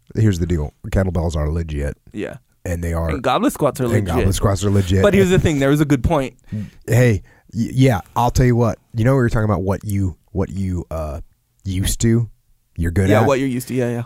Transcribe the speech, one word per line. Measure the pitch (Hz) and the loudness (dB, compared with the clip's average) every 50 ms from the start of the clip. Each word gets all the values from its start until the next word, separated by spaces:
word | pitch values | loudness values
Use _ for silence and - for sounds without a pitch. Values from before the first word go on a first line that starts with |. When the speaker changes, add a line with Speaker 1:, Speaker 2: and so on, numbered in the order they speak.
| _ - - | _ -10 -2
Speaker 1:
here's | - 110 107 98 85 | 2 2 2 2 2
the | 87 82 | 0 -2
deal. | 87 78 76 71 - _ - - | -2 -2 -4 -6 -10 _ -10 -4
Kettlebells | - 98 95 95 82 87 80 85 80 | 0 0 0 0 0 -2 -2 -2 -2
are | 80 76 76 | -2 -2 -2
legit. | 78 85 82 80 76 71 71 71 - _ _ - - | -2 -4 -4 -4 -6 -6 -6 -6 -8 _ _ -16 -12
Speaker 2:
Yeah. | 104 92 - - - _ _ _ _ - | -10 -10 -10 -10 -14 _ _ _ _ -10
Speaker 1:
And | 90 87 85 85 | -8 -8 -6 -4
they | 85 85 | -4 -2
are | 82 82 82 | -2 -2 -2
Speaker 2:
And | 78 71 117 | -4 -2 -2
goblet | 131 127 160 214 294 - | -2 0 0 0 -2 -2
squats | - 160 131 - - | 0 -2 -2 -2 -2
are | 127 | -2
Speaker 1:
and | 120 117 | 0 0
Speaker 2:
legit. | 110 101 90 | 0 0 0
Speaker 1:
goblet | 82 123 107 95 90 | 0 0 0 0 0
squats | - - 107 98 92 101 | 0 0 0 0 0 0
are | 104 | 0
legit. | 98 101 92 87 95 95 95 | 2 2 2 2 2 2 4
Speaker 2:
But | 202 180 | 4 6
here's | 196 190 180 | 4 4 4
the | 185 185 | 4 2
thing. | - 180 156 139 | 2 2 2 2
There | 135 139 | 2 2
was | 147 147 | 2 2
a | 156 | 2
good | 143 147 127 113 | 2 2 0 0
point. | - 170 147 131 123 - _ _ - - 107 101 - - - - - | 0 0 0 -2 -4 -8 _ _ -10 -10 -10 -10 -10 -14 -14 -6 0
Speaker 1:
Hey, | 113 120 127 123 107 90 - - _ _ _ _ - | 2 4 4 4 2 0 -2 -8 _ _ _ _ -6
y-, | 95 113 - | -4 -4 -2
yeah, | - 131 131 127 117 90 - - - | 2 2 4 4 4 0 -2 -4 -2
I'll | - 117 120 | 0 0 0
tell | - - 131 | 2 2 2
you | 123 120 | 2 4
what. | 117 120 110 - - _ _ - | 2 2 0 -2 -4 _ _ -4
You | 117 110 | -2 0
know, | 127 139 | 2 2
we | 135 | 2
were | 123 117 | 2 2
talking | - 117 107 | 0 0 0
about | 107 104 82 | 0 0 0
what | 92 95 98 - - | 0 -2 -4 -4 -4
you, | 107 101 98 98 92 78 - _ _ | -4 -4 -2 -2 -4 -4 -8 _ _
what | - 90 85 - | -6 -6 -6 -4
you, | - 95 98 92 90 85 - - | -4 -6 -4 -4 -4 -6 -6 -8
uh, | - 80 78 76 71 - - - _ _ _ _ _ _ - | -8 -8 -8 -8 -8 -10 -12 -16 _ _ _ _ _ _ -10
used | 98 92 95 98 - - - | -6 -4 -2 -2 -2 -2 0
to, | - 117 113 117 117 107 - _ _ _ _ _ _ _ _ | 2 2 2 2 0 -2 -8 _ _ _ _ _ _ _ _
you're | - 82 85 | -4 -4 -2
good | 82 98 95 95 | 0 0 2 4
Speaker 2:
Yeah, | 107 104 | 4 4
Speaker 1:
at. | 113 113 | 4 2
Speaker 2:
what | 135 131 | 2 0
you're | 139 135 | 0 -2
used | 123 127 123 - | -4 -4 -6 -4
to. | 117 | -4
Yeah, | 127 123 120 | -4 -2 -2
yeah. | 120 120 120 | -4 -6 -8